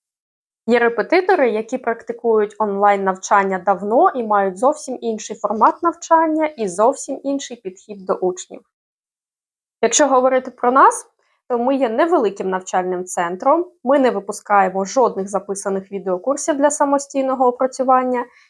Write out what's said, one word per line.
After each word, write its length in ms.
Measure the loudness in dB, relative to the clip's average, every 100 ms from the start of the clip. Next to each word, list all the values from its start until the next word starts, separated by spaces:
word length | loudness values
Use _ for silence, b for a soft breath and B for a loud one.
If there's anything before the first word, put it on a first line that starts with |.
| _ _ _ _ _ _ 0
Є 120 | 2
репетитори, 680 | 2 0 0 2 2 2 2
які 280 | -2 -6 -6
практикують 760 | -6 -8 -8 -6 0 0 0 -4
онлайн-навчання 1000 | -4 2 2 2 0 -2 0 2 2 -2
давно 500 | 0 -2 0 2 2 0
і 80 |
мають 340 | 0 0 0 0
зовсім 400 | 0 0 -8 -8
інший 340 | -6 -8 -10 -6
формат 480 | -4 2 2 2
навчання 640 | -4 -2 2 2 2 0 -2
і 220 | -4 -6
зовсім 520 | 0 0 0 -8 -8
інший 340 | -6 -6 -8 -14
підхід 480 | -14 -16 -18 -14 -6
до 80 |
учнів. 480 | -2 -2 -4 -14 -20 _ _ _ _ _ _ _ _ _ _ _ -4
Якщо 260 | 0 2 4
говорити 440 | 4 2 0 -4
про 200 | -4 2
нас, 360 | 6 4 4 -10 _ _ _ -6
то 100 | -2
ми 160 | 0 0
є 140 | 0
невеликим 600 | 0 2 2 0 -2 -4
навчальним 560 | -4 -2 -2 -2 -4 -6
центром, 600 | -4 -4 -2 0 0 -2 _
ми 160 | 0 2
не 120 | 2
випускаємо 720 | 0 -6 -10 0 2 2 0 -2
жодних 440 | 2 0 0 -6
записаних 600 | -6 -6 -8 -4 -6 -6
відеокурсів 680 | -8 -4 -4 -2 -4 -2 0
для 140 | 0
самостійного 760 | 2 0 0 -2 -4 -2 2 0
опрацювання, 800 | 2 -4 -2 2 2 2 -4 -6 b